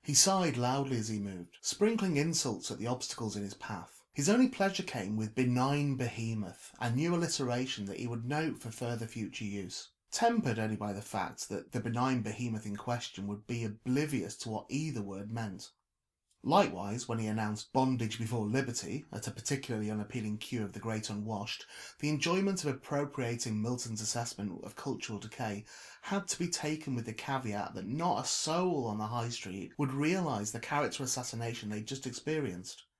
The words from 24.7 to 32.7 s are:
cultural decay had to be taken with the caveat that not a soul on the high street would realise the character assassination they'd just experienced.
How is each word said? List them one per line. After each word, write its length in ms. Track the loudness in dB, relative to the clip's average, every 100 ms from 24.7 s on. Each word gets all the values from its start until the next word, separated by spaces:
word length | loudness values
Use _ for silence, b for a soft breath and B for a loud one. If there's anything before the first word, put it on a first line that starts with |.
cultural 420 | -6 -4 -4 -4 -6
decay 480 | -8 -4 -4 -4 -8 B B B
had 260 | -2 -2 0
to 100 | -2
be 120 | -2
taken 440 | 0 -2 -2 -2
with 120 | -2
the 80 | -2
caveat 600 | -6 -2 -2 0 -2 -2
that 140 | -4 -4
not 360 | 0 2 2
a 40 | 0
soul 580 | 0 2 2 4 2
on 140 | 0 0
the 80 | 0
high 220 | 0 -2
street 420 | -4 -6 -6 -6 0
would 140 | 0
realise 580 | 2 2 4 2 0 -2
the 80 | -4
character 420 | 0 2 2 0
assassination 680 | -2 -2 -2 -4 -4 -4 -4
they'd 180 | -4 -4
just 180 | -6
experienced. 800 | -6 -6 -2 0 0 -4 -10